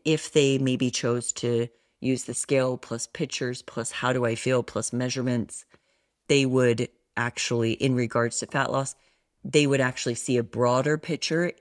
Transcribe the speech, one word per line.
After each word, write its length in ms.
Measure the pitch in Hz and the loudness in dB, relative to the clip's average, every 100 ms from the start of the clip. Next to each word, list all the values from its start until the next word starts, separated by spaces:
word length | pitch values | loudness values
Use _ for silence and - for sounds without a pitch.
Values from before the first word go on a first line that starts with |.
if 280 | 156 156 - | 0 0 2
they 260 | 151 139 135 | 4 4 4
maybe 320 | 131 127 127 | 2 2 0
chose 420 | - 123 120 - | 0 -2 -2 -4
to 340 | - 120 117 117 _ _ _ | -4 -2 0 -2 _ _ _
use 240 | 123 127 | -2 -2
the 100 | - | -4
scale 440 | 120 - 139 131 123 | -8 0 0 0 -4
plus 280 | - 117 - | -8 -10 -10
pictures 560 | - 165 - 127 123 | -6 -6 -4 -6 -8
plus 300 | - - 110 | -10 -8 -8
how 200 | - 123 | -4 0
do 140 | 127 120 | 0 0
I 80 | |
feel 300 | 113 127 127 | 0 0 0
plus 280 | - 107 - | 0 -6 -4
measurements, 760 | 120 127 127 123 120 - - - _ _ _ _ _ - | -4 -4 -2 -2 -2 -2 -10 -20 _ _ _ _ _ 2
they 160 | 143 131 | 4 4
would 440 | 127 123 117 120 _ _ - | 4 4 2 -2 _ _ -4
actually, 580 | 120 - - 120 113 | -4 -4 -2 0 0
in 200 | - 135 | 0 0
regards 460 | 123 117 - 117 - | 2 0 0 0 -2
to 80 | - | -4
fat 240 | 143 131 | -2 0
loss, 240 | 135 135 - _ _ _ _ | -2 -4 -10 _ _ _ _
they 240 | 135 147 147 | 2 4 4
would 140 | 139 | 4
actually 340 | 127 123 127 117 | 2 0 -4 -4
see 220 | - 123 | 0 0
a 60 | |
broader 540 | 113 117 123 123 143 151 | 0 0 2 2 2 -2
picture 540 | - 156 - 160 175 - | -2 -6 -2 -2 -2 -2